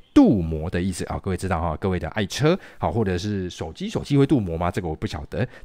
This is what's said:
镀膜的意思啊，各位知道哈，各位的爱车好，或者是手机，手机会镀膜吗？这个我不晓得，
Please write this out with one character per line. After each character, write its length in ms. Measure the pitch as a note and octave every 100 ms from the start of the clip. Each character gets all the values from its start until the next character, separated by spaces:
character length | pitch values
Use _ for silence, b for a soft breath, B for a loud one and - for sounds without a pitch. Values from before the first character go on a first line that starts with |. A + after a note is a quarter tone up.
| -
镀 260 | D4 B3 G#2+
膜 300 | D#2+ D#2+ D#2+
的 100 | F2
意 120 | F#2+
思 120 | F2+ -
啊， 120 | D2+
各 140 | G2
位 60 | F2+
知 120 | F2+
道 100 | E2
哈， 160 | E2+ D2+
各 120 | G2
位 80 | F2+
的 100 | D#2+
爱 140 | A2 G2
车 300 | - D3+ F#3 B B
好， 140 | F#2
或 120 | G2+
者 140 | F#2+ F2
是 320 | G#2 G2+ F2+
手 240 | - E2
机， 160 | - G3+
手 140 | -
机 160 | - C#3+
会 80 | C3+
镀 120 | C#3+
膜 160 | F#2+ E2
吗？ 140 | F2
这 100 | A2
个 80 | E2+
我 60 |
不 140 | D#2 G#2+
晓 180 | D#2+ D2
得， 160 | D2+ B2+ B